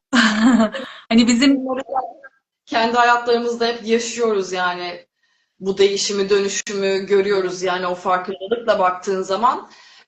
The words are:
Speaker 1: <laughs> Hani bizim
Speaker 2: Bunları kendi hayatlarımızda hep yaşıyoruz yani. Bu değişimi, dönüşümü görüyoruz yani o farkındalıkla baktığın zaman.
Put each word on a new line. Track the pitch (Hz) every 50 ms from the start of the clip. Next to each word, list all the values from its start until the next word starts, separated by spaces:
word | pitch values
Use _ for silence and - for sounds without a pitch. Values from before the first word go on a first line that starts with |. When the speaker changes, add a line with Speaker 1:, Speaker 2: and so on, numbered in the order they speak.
| _
Speaker 1:
<laughs> | _ - 240 226 220 214 214 220 254 240 214 226 214 - - - - - - - _
Hani | 226 226 240
bizim | 220 240 226 277 277 277
Speaker 2:
Bunları | 262 262 262 254 262 - - - - - - - - - - _ _ _ _ _ _ _
kendi | - 285 233 226 226 233
hayatlarımızda | 240 240 240 240 240 240 247 233 233 240 233 233 233 233
hep | 233 233 - 202
yaşıyoruz | 220 226 233 226 - - 233 240 220 214 196 185 180
yani. | 185 180 180 180 175 175 - 147 - - - _ _ _ _ _ _ _ _ _ _ _
Bu | 190 190 190 196
değişimi, | 196 202 202 196 - - 202 202 196 196
dönüşümü | 208 196 196 196 196 - - - 208 196 196 196 190 190 196
görüyoruz | 190 202 196 190 202 202 190 185 180 170 -
yani | 180 185 180 180 185
o | 180 180
farkındalıkla | 180 - 196 180 180 180 - 190 - 190 202 233 233 233 226 202 196
baktığın | 185 185 180 180 - 202 190 190
zaman. | 185 165 190 196 233 254 302 381 - - - - - - - - _